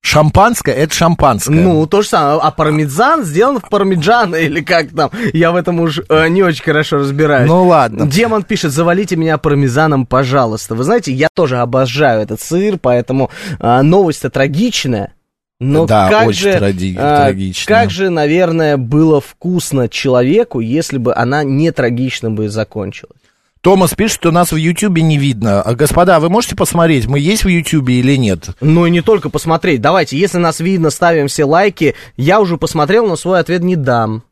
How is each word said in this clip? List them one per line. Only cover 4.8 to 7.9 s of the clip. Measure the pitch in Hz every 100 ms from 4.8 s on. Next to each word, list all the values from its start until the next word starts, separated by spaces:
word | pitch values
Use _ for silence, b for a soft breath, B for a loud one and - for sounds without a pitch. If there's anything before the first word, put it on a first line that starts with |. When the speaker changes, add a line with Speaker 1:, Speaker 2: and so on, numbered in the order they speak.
| 147
Speaker 2:
там? | 165 139 214 220
Я | 160 165
в | 175
этом | 175 170
уж, | 165 151 -
э, | 156 160
не | 180
очень | 185 147
хорошо | - 151 151 147
разбираюсь. | 139 139 151 139 139
Speaker 1:
Ну, | 175 180
ладно. | 160 120